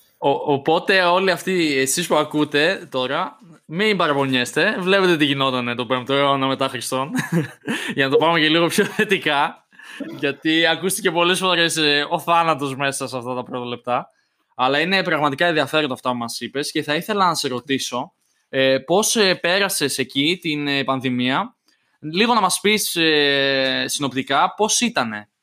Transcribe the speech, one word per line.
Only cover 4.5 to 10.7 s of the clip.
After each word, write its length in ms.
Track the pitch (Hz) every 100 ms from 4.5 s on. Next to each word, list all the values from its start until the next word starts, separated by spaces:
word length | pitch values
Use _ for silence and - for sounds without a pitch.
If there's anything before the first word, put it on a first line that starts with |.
| 151 190 214
βλέπετε 380 | 180 196 185 160
τι 80 |
γινότανε 500 | 147 139 135 127 120
το 120 | 120 117
πέμπτο 260 | 127 120
αιώνα 320 | 139 143 139 135
μετά 220 | 135 135
Χριστόν, 420 | 120 - 131 143 247 - 165 135
<laughs> 420 | - - 269 -
για 100 | 160
να 60 | 135
το 60 | 135
πάμε 240 | 160 170
και 80 | 156
λίγο 180 | 165 165
πιο 180 | -
θετικά, 840 | 196 - 214 185 151 143 160 - _ - - - 165 151
γιατί 480 | 139 139 160 160
ακούστηκε 440 | 165